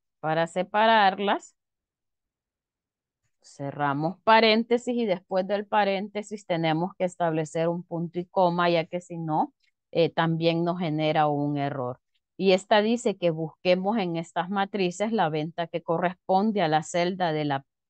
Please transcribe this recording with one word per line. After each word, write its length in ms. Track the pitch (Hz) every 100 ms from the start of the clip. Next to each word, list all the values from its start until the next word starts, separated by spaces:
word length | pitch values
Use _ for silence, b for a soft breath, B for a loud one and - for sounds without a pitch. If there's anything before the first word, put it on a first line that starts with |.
| _ _
para 260 | 151 160 165
separarlas. 1120 | 185 180 208 220 226 196 190 202 302 - _ _ _ _ _ _ _ _ _ _ _ _ _ _ _ _ _ _ _
Cerramos 800 | _ - 139 143 143 139 156 185
paréntesis 720 | - 220 220 220 226 240 247
y 120 | 240 226
después 400 | 180 - 190 190
del 200 | 202 208
paréntesis 800 | 214 196 190 208 208 208 208
tenemos 500 | - 165 165 160 180 -
que 80 |
establecer 640 | 185 - 170 160 156 165 165
un 140 | 175
punto 360 | 170 170 170 175
y 80 | 180
coma, 420 | - 180 175 175
ya 160 | 170
que 160 | 165 180
si 160 | - 170
no, 380 | 160 156 285 _ _ _ _
eh, 180 | 170 165
también 520 | - 165 165 165 165
nos 160 | 170 175
genera 480 | 175 151 156 160 151
un 300 | 147 147 147
error. 440 | 139 135 123 127 _ _ _ -
Y 160 | 190
esta 300 | 190 - 214
dice 340 | 208 240 226 190
que 140 | 175
busquemos 640 | 160 160 - 185 180 190 233
en 200 | 180 165
estas 340 | 170 - 175
matrices 600 | 202 196 208 180 175 214
la 200 | 220 165
venta 360 | 156 160 170 170
que 160 | 170
corresponde 800 | - 165 180 185 - 185 214 202
a 80 | 165
la 140 | 156
celda 500 | 165 175 175 185 175
de 140 | 151 147
la 180 | 139 - _ _